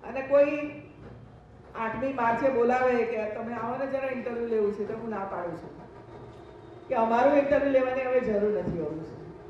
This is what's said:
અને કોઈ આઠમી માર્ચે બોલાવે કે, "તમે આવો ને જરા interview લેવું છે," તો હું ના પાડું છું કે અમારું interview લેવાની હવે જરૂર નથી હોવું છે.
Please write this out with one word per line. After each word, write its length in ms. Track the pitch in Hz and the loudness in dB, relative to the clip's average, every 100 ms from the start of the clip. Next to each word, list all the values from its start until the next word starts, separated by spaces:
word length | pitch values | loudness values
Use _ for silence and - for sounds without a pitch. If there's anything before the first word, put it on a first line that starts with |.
| - | -8
અને 140 | 262 | -8
કોઈ 600 | 262 285 294 294 294 - - - - - - - - - - 220 | 2 4 4 2 -6 -10 -16 -18 -18 -18 -20 -20 -20 -20 -16 -8
આઠમી 340 | 220 226 269 | -6 -4 -4
માર્ચે 360 | 269 233 233 269 | 0 2 4 2
બોલાવે 540 | 233 240 254 254 240 | 4 4 4 4 4
કે, 220 | 226 220 | 2 -2
"તમે 280 | 214 226 226 | -4 -6 -6
આવો 320 | 233 233 262 | -6 -4 -4
ને 60 | 269 | -4
જરા 180 | 269 269 | -2 -4
interview 320 | 247 240 233 233 | -4 -6 -4 -2
લેવું 260 | 220 202 | 2 0
છે," 140 | 202 202 | 0 -6
તો 60 | |
હું 160 | 226 226 | -6 -6
ના 80 | 202 | -6
પાડું 400 | 196 180 175 165 | -6 -6 -6 -8
છું 120 | 165 - - - - - - - - - - - - | -12 -16 -18 -20 -18 -18 -18 -18 -20 -20 -18 -18 -2
કે 80 | |
અમારું 380 | 247 226 233 277 | 2 4 6 6
interview 380 | 294 277 277 277 | 6 4 2 4
લેવાની 300 | 262 254 262 | 4 2 0
હવે 180 | 254 254 | 2 2
જરૂર 400 | 220 202 208 185 | 2 2 2 0
નથી 200 | 170 165 | -2 -4
હોવું 240 | 151 160 | -6 -6
છે. 300 | - - - - | -10 -14 -16 -16